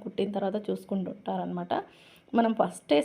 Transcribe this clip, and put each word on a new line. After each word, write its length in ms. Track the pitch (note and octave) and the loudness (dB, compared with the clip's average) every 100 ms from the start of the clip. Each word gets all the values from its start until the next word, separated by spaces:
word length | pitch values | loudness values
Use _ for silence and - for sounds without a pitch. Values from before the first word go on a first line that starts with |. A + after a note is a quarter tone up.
కుట్టిన 260 | G#3 - G3+ G3+ | -4 -4 -2 -2
తర్వాత 220 | G3 G#3 G#3 | -2 -2 -4
చూసుకుంటుంటారనమాట. 1040 | F#3+ - G3 F3+ - - F#3+ F3+ F3+ F3 - - - - - _ A#3 | -6 -4 -4 -4 -6 -6 -4 -4 -4 -2 -2 -4 -14 -20 -20 _ 2
మనం 140 | A3+ A3+ | 4 4
ఫస్టే 380 | F3+ - - D4 | 0 -2 2 4